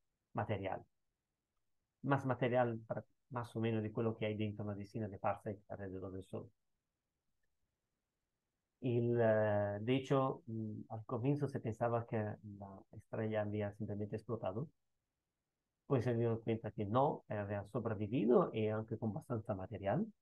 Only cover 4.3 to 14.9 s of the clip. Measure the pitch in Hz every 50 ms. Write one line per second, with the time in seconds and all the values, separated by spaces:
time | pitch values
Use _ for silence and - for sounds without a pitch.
4.3 | 107 104 107 104 104 104 104 104 101 98 101 98 - 120 107 98 98 95 - 107
5.3 | 98 - - 110 101 - - - - 101 101 95 92 92 95 98 92 95 92 -
6.3 | - - - - _ _ _ _ _ _ _ _ _ _ _ _ _ _ _ _
7.3 | _ _ _ _ _ _ _ _ _ _ _ _ _ _ _ _ _ _ _ _
8.3 | _ _ _ _ _ _ _ _ _ - 147 131 120 120 120 120 120 120 113 110
9.3 | 110 107 107 107 104 104 101 101 101 104 110 120 131 135 135 - 143 135 131 135
10.3 | - - - 113 110 110 110 107 107 113 - - 113 110 110 - 127 113 117 139
11.3 | 147 147 147 135 - 110 - 110 110 - 120 120 117 117 110 - 117 110 107 104
12.3 | 107 - - 104 101 101 101 98 98 95 - _ - 110 - _ - 113 113 107
13.3 | 107 107 107 104 104 104 104 101 101 - 110 101 104 101 104 101 110 107 - -
14.3 | 117 - - 95 95 113 151 - _ _ _ _